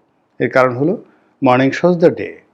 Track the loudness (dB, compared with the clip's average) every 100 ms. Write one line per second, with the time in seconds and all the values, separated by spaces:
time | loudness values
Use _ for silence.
0 | _ _ _ -8 -2 0 0 0 -4 -4
1 | -10 _ _ -4 0 2 0 0 -2 2
2 | 2 0 -10 -14 _